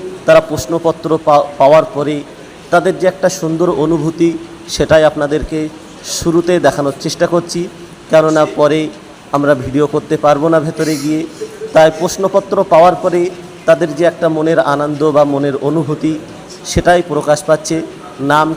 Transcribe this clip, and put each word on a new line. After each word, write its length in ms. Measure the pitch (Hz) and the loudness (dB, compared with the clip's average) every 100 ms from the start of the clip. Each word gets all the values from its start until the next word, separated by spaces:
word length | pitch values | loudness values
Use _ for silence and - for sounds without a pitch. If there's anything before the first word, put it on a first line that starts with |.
| - - - | -10 -6 2
তারা 160 | 160 | 2
প্রশ্নপত্র 680 | 160 151 - 165 165 160 160 156 156 | 2 -8 -4 -2 -2 -2 -2 -2 2
পা-, 220 | 147 - - | 2 2 2
পাওয়ার 300 | 139 156 208 139 | 6 6 4 -4
পরে 200 | 147 147 143 - - - - | -4 -6 -8 -18 -20 -16 -2
তাদের 240 | 175 185 156 | 0 0 0
যে 80 | 180 | -2
একটা 220 | 180 185 | 0 -2
সুন্দর 400 | - 160 160 175 151 | -2 -4 -2 -2 0
অনুভূতি, 460 | 156 165 156 160 170 165 - - - | 0 0 -2 0 -2 -2 -12 -18 -10
সেটাই 360 | - 151 156 | -4 2 4
আপনাদেরকে 560 | 151 151 143 151 - 160 156 - - - - | 4 0 -4 -4 -4 -6 -8 -10 -20 -18 -12
শুরুতে 480 | - 170 165 170 175 | -6 0 0 2 2
দেখানোর 360 | 139 147 139 135 | 2 0 -4 -4
চেষ্টা 260 | 160 - 170 | -8 -4 0
করছি, 340 | 170 170 175 180 - - - - | -2 -2 -8 -8 -12 -20 -18 0
কেননা 340 | 156 156 156 147 | 2 4 2 0
পরে 340 | - 147 156 156 - - - - | 2 2 2 -4 -10 -20 -20 -6
আমরা 220 | 143 143 | -2 2
ভিডিও 320 | 135 127 139 147 | 0 0 -2 0
করতে 280 | 151 - 156 | -2 -4 0
পারবো 280 | 147 147 160 | 2 2 2
না 100 | 160 | 2
ভেতরে 340 | 151 160 156 147 | 0 -4 -2 -2
গিয়ে। 240 | 143 156 165 - - - - | -2 -4 -6 -10 -14 -12 0
তাই 160 | 160 160 160 | 4 4 2
প্রশ্নপত্র 560 | 175 - 190 196 190 196 | -6 -4 -2 -2 0 -2
পাওয়ার 320 | 185 160 180 175 | 2 6 4 4
পরে 260 | 185 175 180 175 - - - | -2 -2 -2 -6 -18 -8 0
তাদের 240 | 165 165 147 | 2 0 0
যে 80 | 170 | -2
একটা 220 | 165 165 | 0 -2
মনের 300 | 156 160 165 | 0 0 2
আনন্দ 420 | 143 143 147 147 156 | 2 0 -2 -2 2
বা 120 | 147 | 2
মনের 320 | 143 139 143 135 | 2 0 -2 -2
অনুভূতি, 520 | 139 156 143 151 156 156 - - - - - | -2 -2 -4 -4 -4 -6 -10 -20 -20 -18 -6
সেটাই 360 | - 165 180 175 | -2 2 2 2
প্রকাশ 320 | 147 143 147 | -4 0 -2
পাচ্ছে। 340 | - 156 - 160 160 - - - | 0 -2 0 -6 -6 -14 -18 -8
নাম, 280 | 139 151 156 | 0 2 0